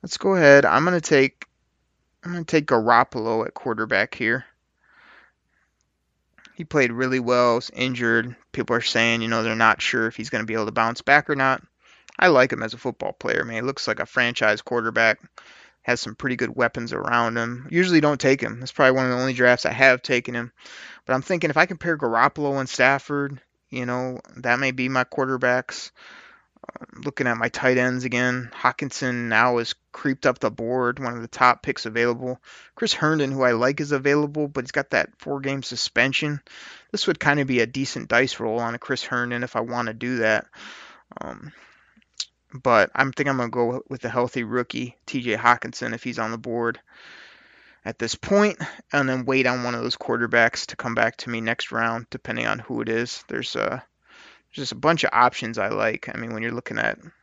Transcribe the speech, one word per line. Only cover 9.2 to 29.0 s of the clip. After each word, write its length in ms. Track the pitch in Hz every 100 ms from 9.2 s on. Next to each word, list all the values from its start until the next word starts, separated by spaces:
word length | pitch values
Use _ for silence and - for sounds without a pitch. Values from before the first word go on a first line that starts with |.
you 60 | 113
know, 160 | 113
they're 120 | 113 110
not 260 | 113 104
sure 260 | - 120 113
if 80 | -
he's 140 | 113
gonna 160 | 117 110
be 80 |
able 120 | 113 107
to 60 |
bounce 300 | 113 113 117
back 280 | - 143 139
or 60 | 143
not. 260 | 135 131 _ _ _ - - -
I 80 | 180
like 240 | 139 127
him 120 | 117
as 100 | 113
a 40 | 117
football 360 | 127 113 -
player, 300 | - - - -
man. 100 | 113
He 60 |
looks 260 | 123 139 -
like 120 | 107
a 60 | -
franchise 560 | - 120 120 110 107
quarterback. 580 | - 120 113 113 113 107 - - - - - _
Has 180 | - 120
some 140 | - -
pretty 200 | 135 123
good 180 | 123
weapons 380 | 117 120 - 117
around 460 | - - 120 117 117
him. 300 | 117 123 139
Usually 300 | 165 185 165
don't 180 | 147 143
take 220 | 135 135
him. 180 | 113 110
That's 140 | 123
probably 240 | - 131 131
one 80 | 127
of 60 |
the 100 | 123
only 120 | 131
drafts 320 | 123 123 123 -
I 60 |
have 300 | 120 135 127
taken 340 | - 127 120 120
him. 160 | 120 _ - - - - -
But 80 |
I'm 80 | 131
thinking 280 | - 180 156
if 60 | 147
I 100 | 180
can 120 | 175
pair 200 | 170 160
Garoppolo 640 | 135 113 135 - 147 139
and 80 | 131
Stafford, 720 | - 127 135 - 143 139 139 _ _ _
you 160 | 127 123
know, 340 | 123 127 127 - -
that 220 | 123 120
may 120 | 135
be 180 | 127 127
my 160 | 131 123
quarterbacks. 840 | - 131 131 127 123 - - - _ - - - - _ _ -
Um, 360 | - - - 135
looking 220 | - 131
at 100 | 113
my 100 | 117
tight 300 | - 131 127
ends 260 | 127 127
again, 480 | 127 120 127 123 120
Hockenson 760 | - 127 - 143 -